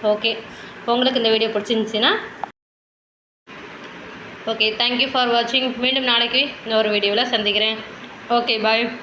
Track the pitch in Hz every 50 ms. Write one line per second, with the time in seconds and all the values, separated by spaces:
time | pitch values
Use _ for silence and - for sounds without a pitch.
0 | 220 214 208 208 214 226 220 - - - - - - - - - - 233 233 247
1 | 254 262 254 247 226 226 220 220 226 220 - 208 208 - 226 220 214 220 - 214
2 | 233 294 415 427 - - - - - - - _ _ _ _ _ _ _ _ _
3 | _ _ _ _ _ _ _ _ _ - - - - - - - - - - -
4 | - - - - - - - - - 220 226 220 214 220 214 - 240 240 247 247
5 | 269 262 269 262 247 240 233 240 233 240 - 262 254 254 247 226 247 254 269 269
6 | 262 247 233 233 240 233 240 262 277 285 - - - 226 220 220 214 214 208 208
7 | 208 202 208 226 254 254 247 220 208 208 196 214 214 220 220 220 - - - -
8 | - - - - - - 240 240 240 240 233 220 214 220 220 226 240 233 - -